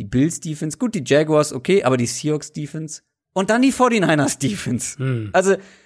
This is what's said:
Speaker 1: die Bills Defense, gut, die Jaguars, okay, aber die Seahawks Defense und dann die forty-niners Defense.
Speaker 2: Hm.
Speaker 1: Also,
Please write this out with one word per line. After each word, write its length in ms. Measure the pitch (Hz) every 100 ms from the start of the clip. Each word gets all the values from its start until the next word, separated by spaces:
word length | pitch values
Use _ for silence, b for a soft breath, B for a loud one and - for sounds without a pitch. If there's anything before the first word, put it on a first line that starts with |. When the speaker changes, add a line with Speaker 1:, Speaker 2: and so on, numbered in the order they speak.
Speaker 1:
die 40 |
Bills 360 | 101 123 160 165
Defense, 380 | 165 151 156 -
gut, 180 | 240 202
die 80 | 127
Jaguars, 460 | 143 156 151 147
okay, 320 | 127 - 196
aber 120 | 127 127
die 100 | 117
Seahawks 460 | - 147 151 -
Defense 500 | 160 147 156 160 - _ _ _
und 160 | 190 196
dann 120 | 233
die 80 | 269
forty-niners 680 | - 247 226 - 151 - -
Defense. 580 | 139 196 - 123 - -
Speaker 2:
Hm. 320 | 131 120 107
Speaker 1:
Also, 220 | 185 190 190 B B